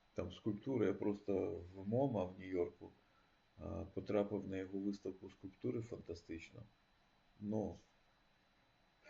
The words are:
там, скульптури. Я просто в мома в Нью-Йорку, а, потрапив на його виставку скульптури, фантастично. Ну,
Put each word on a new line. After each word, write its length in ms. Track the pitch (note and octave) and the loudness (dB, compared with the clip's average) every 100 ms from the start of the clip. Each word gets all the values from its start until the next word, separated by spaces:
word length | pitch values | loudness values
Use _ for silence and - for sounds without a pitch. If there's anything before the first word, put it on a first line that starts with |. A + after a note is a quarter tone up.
| _ | _
там, 180 | - F2+ | -4 -4
скульптури. 540 | - A2+ G2+ C3+ B2 F#2+ | -2 -2 0 0 4 4
Я 80 | |
просто 720 | G2 G#2 G2+ - F#2+ F#2+ F2 F2+ | 4 0 0 2 2 2 -2 -8
в 140 | F#2+ G2+ | -6 0
мома 360 | A#2+ C#3 G#2 | 4 4 4
в 160 | F#2 F#2+ | 0 -2
Нью-Йорку, 540 | F#2 F#2 F2 - F#2 - _ _ _ _ _ - | 0 2 2 -2 -16 -16 _ _ _ _ _ -10
а, 280 | E2+ F2+ F2 | -6 -4 -4
потрапив 640 | - - G#2 G2+ G2+ F#2+ | -4 2 4 4 0 0
на 100 | F#2+ | -2
його 220 | F#2+ G2 | -2 0
виставку 500 | G2+ G2+ F#2+ - F#2 | 0 -2 -6 -8 -12
скульптури, 520 | - F#2+ - B2 A#2+ | -12 -14 -4 -2 -2
фантастично. 840 | A2+ F#2+ F#2 E2+ - E2 - - - _ _ _ _ _ _ - | -4 -8 -8 -10 -8 -10 -10 -14 -18 _ _ _ _ _ _ -8
Ну, 400 | G#2 G#2+ F#2+ F2 - _ _ _ _ _ _ _ _ _ _ _ | -2 0 0 -6 -16 _ _ _ _ _ _ _ _ _ _ _